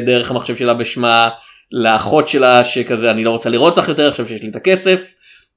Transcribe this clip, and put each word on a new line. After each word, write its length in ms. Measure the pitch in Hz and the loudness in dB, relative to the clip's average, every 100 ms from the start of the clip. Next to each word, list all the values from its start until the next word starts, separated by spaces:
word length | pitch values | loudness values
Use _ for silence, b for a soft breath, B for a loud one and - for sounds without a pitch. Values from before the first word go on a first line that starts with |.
| 120 | 2
דרך 240 | 123 120 | -2 -2
המחשב 260 | 123 - 113 | -6 -6 -4
שלה 180 | 123 | -4
בשמה 540 | 117 117 - 120 117 113 117 b b b | -4 -6 -4 2 2 2 -2 b b b
לאחות 560 | 120 110 110 101 151 147 | -2 0 0 2 0 2
שלה, 360 | 143 127 123 | 2 4 4
שכזה, 460 | 120 127 120 117 117 | 4 -2 -4 -2 0
"אני 140 | 110 | 0
לא 60 | 113 | 0
רוצה 200 | 113 120 | -2 -2
לראות 260 | 117 160 - | 2 2 2
אותך 120 | - | -2
יותר, 200 | 151 147 | 0 0
עכשיו 180 | - 113 | 0 -8
שיש 160 | 110 | -10
לי 60 | 110 | -10
את 80 | 120 | -6
הכסף." 580 | 185 185 185 185 - _ b b b | 0 0 2 0 -2 _ b b b